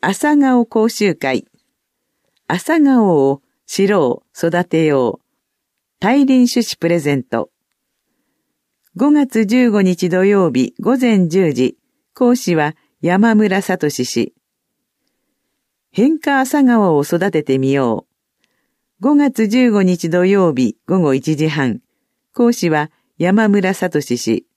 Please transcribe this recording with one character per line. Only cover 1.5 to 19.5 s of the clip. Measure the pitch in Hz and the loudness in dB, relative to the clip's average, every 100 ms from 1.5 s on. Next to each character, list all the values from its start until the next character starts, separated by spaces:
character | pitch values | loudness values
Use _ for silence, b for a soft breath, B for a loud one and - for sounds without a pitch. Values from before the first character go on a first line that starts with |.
| _ _ _ _ _ _ _ _ _ _ | _ _ _ _ _ _ _ _ _ _
朝 | 175 - 320 | -8 -2 0
顔 | 285 254 208 160 135 | 2 2 2 2 0
を | 139 _ _ _ | -2 _ _ _
知 | - 196 | -2 0
ろ | 202 135 - | 2 0 -4
う、 | _ - 170 | _ -6 -4
育 | 175 | -2
て | 180 160 | -2 0
よ | 160 139 123 - | 0 0 -2 -4
う。 | _ _ _ _ _ _ _ _ | _ _ _ _ _ _ _ _
大 | 190 269 | 0 2
輪 | 277 262 247 | 2 4 2
種 | - | 0
子 | 226 - | -4 -4
プ | 170 | -2
レ | 170 | -2
ゼ | 147 139 | -2 -4
ン | |
ト。 | 123 117 - _ _ _ _ _ _ _ _ _ _ _ _ _ _ | -4 -8 -8 _ _ _ _ _ _ _ _ _ _ _ _ _ _
五 | - 269 | -4 0
月 | 302 269 220 | 2 0 -2
十 | 214 247 247 | 0 2 2
五 | 208 | 2
日 | 190 180 180 | 0 0 -2
土 | 180 | 0
曜 | 190 202 175 | 2 2 2
日 | 123 131 _ | 0 -2 _
午 | 202 254 | -2 0
前 | 247 208 175 | 2 2 2
十 | 175 175 | 0 0
時。 | 127 127 - _ _ _ | 0 -2 -4 _ _ _
講 | - 247 247 | -2 0 0
師 | - | 0
は | 165 147 156 _ _ | -2 -2 -6 _ _
山 | 160 185 226 | -2 2 2
村 | 220 214 185 | 2 2 -2
聡 | 196 196 151 | -4 -4 -4
氏。 | - 123 - 110 _ _ _ _ _ _ _ _ _ _ _ _ _ _ _ _ | -4 -6 -4 -6 _ _ _ _ _ _ _ _ _ _ _ _ _ _ _ _
変 | - 254 311 | -2 0 0
化 | - 277 | -2 -2
朝 | 262 294 | 0 2
顔 | 262 233 202 151 | 2 4 2 0
を | |
育 | 147 170 190 | 0 -2 -2
て | 165 | -2
て | 147 135 | -2 -2
み | 135 | 0
よ | 139 127 110 - | 0 -2 -4 -8
う。 | _ _ _ _ _ _ _ _ _ | _ _ _ _ _ _ _ _ _
五 | 226 294 | 0 2
月 | 285 262 | 2 0
十 | 220 | 0